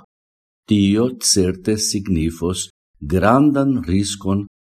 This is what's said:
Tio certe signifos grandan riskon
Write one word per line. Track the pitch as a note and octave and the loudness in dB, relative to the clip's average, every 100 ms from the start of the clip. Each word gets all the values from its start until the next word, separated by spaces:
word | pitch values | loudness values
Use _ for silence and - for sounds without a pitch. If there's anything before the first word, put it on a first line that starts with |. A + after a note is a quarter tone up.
| _ _ _ _ _ _ - | _ _ _ _ _ _ 0
Tio | G#2 G2 G#2 B2 B2+ | 2 4 2 0 -2
certe | - G#2 F2+ F#2 - G#2+ | 0 2 0 -2 -4 -2
signifos | - G#2 G2+ E2+ D#2+ E2 E2+ F#2 - _ _ - | -2 -4 -2 -2 -2 -2 -6 -4 -10 _ _ -14
grandan | D2 F2+ G2+ C3 D3+ C#3 C#3 B2+ - | -2 2 4 4 4 2 0 -2 0
riskon | F#2+ G2+ - F#2+ G2 G2+ _ _ | -2 -2 -4 -4 -4 -4 _ _